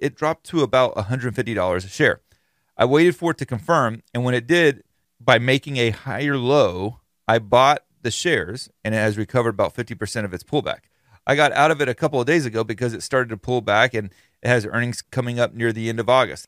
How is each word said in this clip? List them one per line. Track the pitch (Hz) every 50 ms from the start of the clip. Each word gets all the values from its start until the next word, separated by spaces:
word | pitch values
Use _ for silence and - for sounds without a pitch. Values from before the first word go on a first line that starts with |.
it | - 143 127
dropped | - 156 156 165 _ _ -
to | 175 165
about | 139 101 - 131 127 - -
a | - 98
hundred | 101 127 127 120 123 101
fifty | 127 107 113 110
dollars | 98 90 92 87 92 92
a | 98
share. | - - 151 113 73 - _ _ _ _ _ _ _ _ _ _ _
I | - 113
waited | 123 143 156 170 175 151
for | - 170 170
it | - -
to | 131
confirm, | - 123 101 - - 170 151 123 113 113 113 _ _ -
and | 120 123
when | 127 123
it | 123 117
did, | 127 170 175 165 147 127 98 _ _ _ _ _ _ _ _
by | 117 127 120 113
making | 120 131 135 135 - 147 139
a | 127 120 113
higher | 104 - - 127 101 117 143 143 143
low, | 131 120 123 143 147 117 92 87 90 95 110 120 _ _ _ _ _ -
I | 110 113 117
bought | 110 98 123 123 135 143 147 - _ _ _ _ -
the | 117
shares, | - - - 175 156 104 76 87 110 131 - - _ _ -
and | 107 110
it | 110
has | 107 107 101
recovered | 107 104 - - 127 117 117
about | 104 95 101 85 -
fifty | - 113 - 113
percent | - 110 - - 117 104
of | 95 90
its | - -
pullback. | _ 147 147 - - - - _ _ _ _ _ _ _ _ -
I | - 139
got | 147 151 143
out | - - 147 156
of | 160 139
it | 143 123
a | 120
couple | - 160 147 147 127
of | 120
days | 139 165 170 139
ago | 117 107 113 113
because | 110 107 95 123 120 110
it | 87 -
started | - 135 131 123 117
to | 113
pull | 98 - 127 127 123
back, | 104 104 101 107 123 123 120
and | 110 104 95 _ _ _ _ _ _
it | -
has | 120 123 120 104
earnings | - - 117 120 123 117 -
coming | - _ - 131 120 123 120
up | 120 120 - -
near | 117 117 117 110
the | 113 113 113
end | 113 113
of | 104
August. | 117 127 131 120 90 71 - -